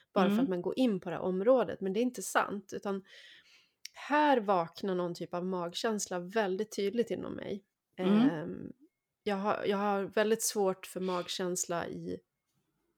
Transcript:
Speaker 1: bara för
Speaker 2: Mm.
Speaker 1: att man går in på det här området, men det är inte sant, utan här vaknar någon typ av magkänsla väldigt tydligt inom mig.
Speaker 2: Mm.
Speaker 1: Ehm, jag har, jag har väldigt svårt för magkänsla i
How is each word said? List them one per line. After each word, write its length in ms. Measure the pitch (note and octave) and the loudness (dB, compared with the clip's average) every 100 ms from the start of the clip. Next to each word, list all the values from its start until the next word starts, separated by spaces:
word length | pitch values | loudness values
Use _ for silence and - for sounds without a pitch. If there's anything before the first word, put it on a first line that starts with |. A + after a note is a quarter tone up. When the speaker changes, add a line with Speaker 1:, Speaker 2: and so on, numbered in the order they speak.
| _ | _
Speaker 1:
bara 120 | G#3 G3 | 2 4
för 60 | |
Speaker 2:
Mm. 120 | G#3 | 4
Speaker 1:
att 60 | C4 | 2
man 120 | F3+ | 0
går 180 | F#3 - | -2 2
in 200 | B3+ F#3+ | 2 2
på 100 | F#3 | -2
det 60 | D#3 | -4
här 80 | |
området, 580 | F#3 F#3 G#3 C4 F#3+ - | -2 0 4 4 4 -2
men 120 | F#3+ | -2
det 60 | G3 | 0
är 20 | |
inte 200 | B3 A#3+ | -2 -2
sant, 520 | F#3 - - G3+ - | -2 0 0 -4 -8
utan 300 | - G#3 G3 G3 - - - _ _ _ _ - | -8 -6 -6 -8 -20 -20 -20 _ _ _ _ -20
här 440 | - - D4 D4+ B3+ | -14 -2 2 4 4
vaknar 560 | G3+ F#3 E3 - G3+ F3+ | 4 2 2 -4 -2 -2
någon 180 | F3 | -2
typ 200 | F3 E3+ | -4 -6
av 120 | F3+ F#3 | -6 -4
magkänsla 760 | F#3 F3 F3+ A#3 G#3 - F3+ | -4 -4 -2 -2 -2 -4 -6
väldigt 560 | F3 A3+ G3 F#3+ G#3+ - | -2 -2 0 -2 -4 -2
tydligt 360 | G3 A#3 A3+ | -2 0 -2
inom 220 | - - | -2 -6
mig. 300 | - - G3+ _ _ _ - | -8 -8 -8 _ _ _ -2
Speaker 2:
Mm. 320 | F#3 G#3 C4 | 4 6 6
Speaker 1:
Ehm, 420 | - F3 F3+ - - D4 _ _ _ | 2 -6 -10 -12 -16 _ _ _ _
jag 120 | - G3 | -4 -2
har, 280 | G#3 - - | 0 0 0
jag 120 | G3+ | 0
har 260 | G#3 G3 | 0 0
väldigt 380 | F#3+ G#3+ G#3+ A3 | 0 2 2 2
svårt 420 | - A3 F#3+ F#3+ - | 0 2 0 0 -6
för 140 | F3+ | -6
magkänsla 880 | F#3 F3+ F3 - F#3 F3+ - E3+ - | -2 -2 -4 -4 -2 -2 -2 -4 -4
i 320 | - E3+ F3+ _ _ _ _ _ _ _ | -8 -8 -8 _ _ _ _ _ _ _